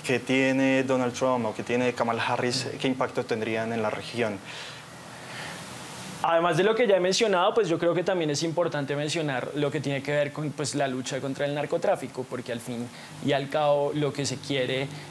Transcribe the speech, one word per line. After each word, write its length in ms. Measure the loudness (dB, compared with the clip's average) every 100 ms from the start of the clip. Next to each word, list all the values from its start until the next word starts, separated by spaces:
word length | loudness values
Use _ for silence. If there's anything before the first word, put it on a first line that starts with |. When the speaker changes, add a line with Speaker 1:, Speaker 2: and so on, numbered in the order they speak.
| 0
Speaker 1:
que 140 | 0
tiene 640 | 2 4 4 4 4 4
Donald 280 | 4 2 2
Trump 340 | 2 2 2 0
o 80 |
que 80 | -2
tiene 300 | -2 2 2
Kamala 320 | 2 0 0 0
Harris, 400 | 0 0 0 -4 -2
¿qué 80 | 0
impacto 360 | 0 -2 -2 -2
tendrían 460 | -2 -2 -2 -2
en 80 | -2
la 80 | -2
región? 480 | -4 -6 -2 -2 -4 -10 -12 -12 -14 -16 -16 -16 -16 -14 -12 -10 -10 -12 -12 -12 -12 -12 -4
Speaker 2:
Además 340 | 2 4 4 4
de 80 |
lo 100 | 4
que 120 | 4 6
ya 100 | 6
he 40 |
mencionado, 520 | 4 4 4 4 4
pues 140 | 4 2
yo 100 | 2
creo 160 | 2
que 80 | 2
también 280 | 2 2 0
es 120 | 0
importante 540 | 0 0 0 0 -2 -2
mencionar 540 | -2 -2 0 -2 -2
lo 160 | -2 0
que 100 | 0
tiene 220 | -2 -2
que 100 | 0
ver 200 | 0 0
con, 180 | -2 -4
pues, 240 | -4 -2
la 140 | 0 0
lucha 320 | -2 -4 -4
contra 240 | -4 -2
el 100 | -2
narcotráfico, 680 | -2 -2 0 2 0 -2 -8 -8
porque 240 | -8 -6
al 80 | -8
fin 280 | -6 -6 -8 -12 -16 -4
y 80 | 0
al 180 | 0 0
cabo 420 | 2 4 4 2
lo 200 | 0 0
que 100 | 0
se 140 | -4 -4
quiere 500 | -2 0 0 0 -4 -8 -14